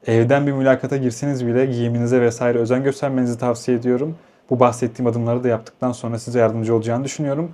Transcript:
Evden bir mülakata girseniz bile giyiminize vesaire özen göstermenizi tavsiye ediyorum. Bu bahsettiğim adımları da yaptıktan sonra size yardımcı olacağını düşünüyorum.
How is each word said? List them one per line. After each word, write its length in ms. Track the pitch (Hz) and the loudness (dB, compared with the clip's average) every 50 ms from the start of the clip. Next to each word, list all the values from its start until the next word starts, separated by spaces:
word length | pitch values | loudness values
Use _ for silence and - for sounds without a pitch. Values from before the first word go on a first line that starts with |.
| - - | -4 0
Evden 400 | 113 117 117 120 139 143 143 143 | 2 4 4 4 4 2 2 0
bir 40 | |
mülakata 460 | 139 135 135 135 131 127 - 127 139 139 | -2 0 2 2 2 2 0 -2 -2 -2
girseniz 480 | 131 123 117 - 143 143 139 127 123 | -2 -2 -4 -4 -4 -4 -4 -2 -2
bile 200 | 117 120 127 131 | 0 0 2 0
giyiminize 560 | 135 123 120 120 117 117 117 120 120 127 127 | 0 0 -2 -2 -2 0 0 0 2 2 4
vesaire 380 | 120 117 117 - 127 123 120 120 | 4 2 2 0 0 0 2 2
özen 240 | 117 113 127 127 135 | 2 0 0 0 0
göstermenizi 540 | 139 135 - - 139 135 131 127 120 117 120 | 0 -2 -2 -2 -2 0 0 0 0 -2 -2
tavsiye 400 | 127 123 117 117 - - 123 117 | -2 -2 -2 -2 0 0 0 0
ediyorum. 380 | 120 123 123 123 143 160 165 - - _ _ _ _ - | 2 0 0 0 -2 -4 -8 -10 -16 _ _ _ _ -2
Bu 100 | 131 120 | 2 4
bahsettiğim 520 | 127 123 120 - 131 117 - - 127 120 | 4 4 2 2 -4 -4 -4 -2 -2 -2
adımları 320 | 113 120 117 117 120 123 123 | 0 0 0 -2 -2 0 0
da 40 | 123 | 0
yaptıktan 440 | 113 110 113 - - _ 131 127 | 0 -2 -2 -8 -10 _ -4 -4
sonra 280 | 120 - - 120 117 113 | -4 -4 -6 -6 -6 -8
size 200 | - 120 120 123 | -6 -2 2 2
yardımcı 360 | 113 110 110 117 110 110 117 | 2 2 2 0 -2 0 0
olacağını 280 | 113 110 117 117 123 139 | 0 0 0 -2 -4 -4
düşünüyorum. 480 | 139 - - 151 139 139 147 165 165 | -6 -6 -6 -4 -4 -2 -4 -4 -6